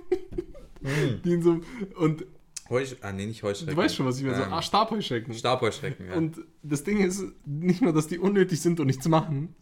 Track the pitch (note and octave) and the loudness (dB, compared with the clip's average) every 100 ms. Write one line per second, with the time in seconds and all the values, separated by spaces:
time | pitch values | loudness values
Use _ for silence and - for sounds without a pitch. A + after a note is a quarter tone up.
0 | - F4+ - - - - - - C3+ D3 | -4 -4 -4 -8 -8 -10 -20 -10 -2 0
1 | C#3 G2+ F3 F3 E3+ E3 - B3 F#3+ - | 0 0 2 4 4 2 0 -10 -10 0
2 | D#3+ D#3 - - _ - - B2 C3+ B2 | 0 0 -6 -18 _ -16 -4 -2 -2 -8
3 | G2+ F#2+ G#2 A2+ G#2 G2+ D#3+ D3 G3+ - | -8 -6 -6 -4 -4 -4 -2 0 2 2
4 | C3+ B2+ C3+ B2+ G2 D#3+ - G3+ A3 A3 | 0 0 -2 -2 -2 -2 0 2 2 0
5 | - A#2+ A2 A2+ A#2+ B2+ A2+ - - - | -2 -4 -4 -2 0 2 2 0 -6 -8
6 | F2+ F#2 D#3+ D#3+ - _ D3 D3 G3 G#3 | -6 -2 -2 -4 -16 _ -4 -4 0 2
7 | F#3 G3 F#3+ - - C#3+ F3+ F3+ A3+ D#3 | 2 0 -8 -10 -10 -2 2 4 4 4
8 | D3+ - F#3+ G3+ F3+ D3+ F3 E3 C#3 C3 | 2 0 2 4 4 2 2 2 2 2
9 | E3 D3+ A#2+ C#3 D#3+ - | 4 4 4 -2 -4 0